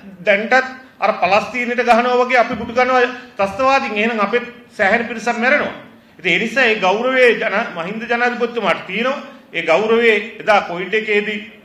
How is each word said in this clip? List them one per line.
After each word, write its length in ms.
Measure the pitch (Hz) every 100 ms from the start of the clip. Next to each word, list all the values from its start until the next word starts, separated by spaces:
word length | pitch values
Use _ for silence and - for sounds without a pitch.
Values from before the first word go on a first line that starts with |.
| 202 -
දැන්ටත් 360 | 175 202 226 254 247 - - -
අර 140 | 202
පලස්තීනෙට 680 | 208 180 208 208 247 240 247
ගහනවා 400 | 233 226 247 247
වගේ 180 | 240 254
අපි 180 | 233 247
පුටු 180 | 233
ගන්නවා 280 | 233 254 254 247 - - -
තස්වාදීන්. 640 | 196 196 262 269 220 208
එහෙනම් 220 | 226 226
අපේ 220 | 196 233 240 - -
සෑහෙන 400 | - 190 233 233
පිරිසක් 300 | 233 240 226
මැරෙනවා. 360 | 247 285 165 - - - _ -
ඉතින් 160 | 170
ඒ 60 | 165
නිසා 240 | 220 254
ඒ 120 | 240 214
ගෞරවයේ 640 | 185 202 247 262 247 208
ජන-, 320 | 220 196 226
මහින්ද 280 | 175 170 220
ජනාධිපතිතුමාට 840 | 226 233 240 226 233 233 196 160 -
තියෙනවා. 340 | 196 247 277 - - -
ඒ 120 | 165
ගෞරවයේ 540 | 160 165 220 226 233 208 208 -
එදා 220 | 208 202
කොවිඩ් 320 | 175 175 185
එකේදී 460 | 214 214 208 208 208 208 -